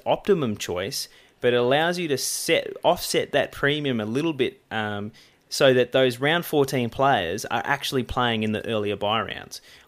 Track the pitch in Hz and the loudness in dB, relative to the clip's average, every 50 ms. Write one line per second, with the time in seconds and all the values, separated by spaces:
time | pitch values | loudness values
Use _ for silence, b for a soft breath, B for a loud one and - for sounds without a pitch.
0 | - - 147 - - - 196 165 139 110 104 - - - 87 90 95 117 143 - | -2 -2 -2 0 2 2 2 2 2 -2 -4 -6 -6 -6 -4 -4 -4 -6 -6 -8
1 | - b b b b b b _ - 123 120 120 120 123 135 147 160 175 180 180 | -10 b b b b b b _ 0 2 4 4 4 4 4 2 2 0 -2 -2
2 | 175 151 135 127 - - - - - - 160 - - - - - - 156 175 180 | -2 -2 -2 -2 -2 -6 -6 -4 0 0 0 0 0 -4 -10 0 2 2 2 2
3 | - - - 156 - - - 139 104 - - - 143 139 147 151 147 139 123 110 | -2 -2 -2 -2 -2 0 0 0 0 -2 -4 -2 -2 -2 0 0 -2 -2 -2 -2
4 | 107 107 117 139 160 165 151 127 117 - - _ _ _ 104 110 107 104 104 104 | -4 -2 -2 -2 -2 -2 -2 0 -2 -2 -2 _ _ _ -6 -4 -4 -4 -6 -6
5 | 104 107 B B B B B B B _ - - 147 135 127 127 123 - - 131 | -8 -10 B B B B B B B _ 0 4 6 6 8 6 4 4 4 2
6 | 131 127 120 120 135 147 165 175 165 - 156 147 139 - 147 131 120 113 - - | 2 2 2 0 0 0 0 0 -2 0 2 2 2 2 0 -2 -2 -2 0 2
7 | 135 139 131 104 87 82 92 117 - - - 120 - - 143 139 - - 139 131 | 4 4 4 2 0 -2 -4 -6 -4 -4 -4 -4 -2 -2 -2 -2 -2 -4 -2 -2
8 | 120 - - 131 123 120 113 110 110 107 107 101 - 104 113 107 104 104 101 98 | -4 -2 -2 0 0 2 2 0 0 -2 -2 -4 -4 -2 -2 -2 -2 -2 -2 -2
9 | 104 101 110 110 101 - - - - - - - B B B B B | 0 0 0 0 -2 -4 -8 -12 -12 -16 -18 -18 B B B B B